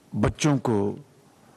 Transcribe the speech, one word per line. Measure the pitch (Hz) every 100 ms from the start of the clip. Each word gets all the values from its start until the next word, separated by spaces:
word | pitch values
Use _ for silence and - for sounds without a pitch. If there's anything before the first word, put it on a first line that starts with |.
| _
बच्चों | 104 - - 156 135
को | 123 104 101 - - - _ _ -